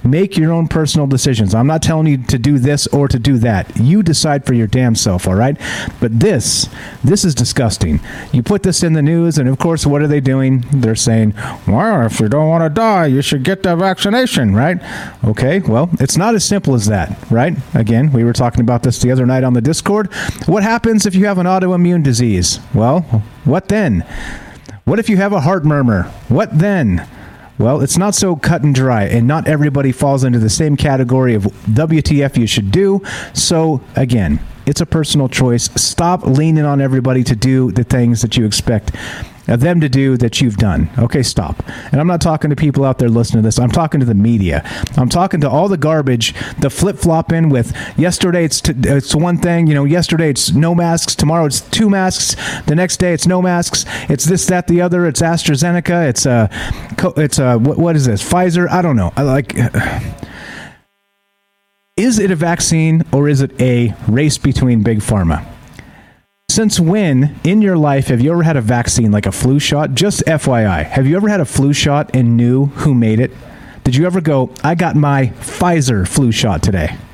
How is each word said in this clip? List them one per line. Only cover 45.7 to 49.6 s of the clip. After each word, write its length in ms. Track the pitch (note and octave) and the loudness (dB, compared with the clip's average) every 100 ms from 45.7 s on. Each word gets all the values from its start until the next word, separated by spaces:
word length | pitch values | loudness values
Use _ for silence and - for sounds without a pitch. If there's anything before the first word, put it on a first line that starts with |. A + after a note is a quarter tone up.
| F#3+ | 0
garbage, 580 | D#3 D#3+ C3+ B2 A2+ - - - | 0 0 0 0 -2 -6 -12 -4
the 100 | C#3+ | -4
flip-flopping 800 | - F#3 - E3+ D#3+ E3 D#3+ D#3+ | 0 -2 0 0 0 0 0 2
with 260 | C3 A2+ - - - | 2 0 -6 -8 -2
yesterday 480 | E3 E3+ F#3 F3 E3 | -2 0 0 0 0
it's 160 | - | -2
t-, 120 | - C3 - | -2 -2 0
it's 280 | C#3+ C3+ | 0 0
one 240 | D#3 F3 F3 | 0 0 0
thing, 300 | F3+ E3+ | 0 2